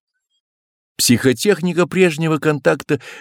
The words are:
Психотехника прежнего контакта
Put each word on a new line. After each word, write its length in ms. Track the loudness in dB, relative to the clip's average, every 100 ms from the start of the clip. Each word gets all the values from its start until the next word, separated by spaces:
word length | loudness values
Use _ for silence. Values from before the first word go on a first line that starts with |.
| _ _ _ _ _ _ _ _ _ -4
Психотехника 880 | 0 2 2 0 0 0 0 -2 0
прежнего 520 | 2 2 2 -2 0
контакта 640 | -2 0 0 -2 -2 -6 -6 -18